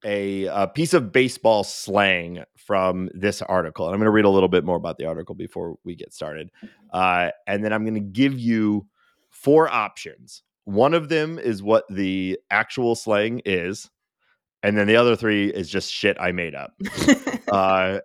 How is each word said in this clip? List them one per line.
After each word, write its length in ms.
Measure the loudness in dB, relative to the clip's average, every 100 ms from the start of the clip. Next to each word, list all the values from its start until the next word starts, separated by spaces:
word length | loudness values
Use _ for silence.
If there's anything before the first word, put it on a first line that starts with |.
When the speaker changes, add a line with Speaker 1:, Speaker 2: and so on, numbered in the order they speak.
Speaker 1:
a, 400 | -6 -4 -2 -4 -2
a 220 | -2 -2
piece 260 | 0 2
of 180 | 2 2
baseball 520 | 2 2 2 2 2
slang 800 | 0 -8 -2 2 4 2 -2 -12 -16 _
from 520 | -2 0 2 0 -6
this 280 | -4 -2 -2
article, 440 | -2 0 -2 -4 -4
and 80 |
I'm 60 | 0
gonna 100 | 4
read 160 | 6 6
a 40 |
little 180 | 6 6
bit 160 | 4
more 120 | 2 -2
about 220 | -4 -6
the 80 | -6
article 280 | -8 -10
before 420 | -12 -12 -10 -10 -10
we 100 | -12 -14
get 160 | -16
started. 380 | -12 -12 -12 -16 _ -20 _ _
Uh, 380 | 0 2 2 0 -4 -4
and 180 | -4
then 80 | -2
I'm 120 | -2
gonna 160 | -2 -4
give 380 | -4 0 0 0
you 480 | 0 2 2 0 -4 _ _ _ _
four 380 | _ 4 4 4
options. 720 | 0 -4 -8 -18 -18 -20 -20 _ _
One 280 | -4 2 4
of 140 | 2 0
them 300 | -2 -2 -4
is 240 | -4 -4
what 220 | 2 0 0
the 500 | -4 -2 -2 -4 -6 -2
actual 440 | -2 -2 -2 -2
slang 460 | -2 0 0 0 -4 -4
is, 420 | -2 -4 -8 -14 _ _ _ _ _ _ _
and 140 | -2 2
then 100 | 4
the 100 | 4
other 200 | 4 2
three 320 | 2 0 0
is 220 | -4 -6
just 200 | -6 -6
shit 260 | -2 -2 0
I 120 | -2
made 220 | -4 -6
up. 180 | -10 -16 -12
Speaker 2:
<laughs> 40 | -10 -2 2 2 0 -8 -2
Speaker 1:
Uh, 500 | 2 4 2 0 -4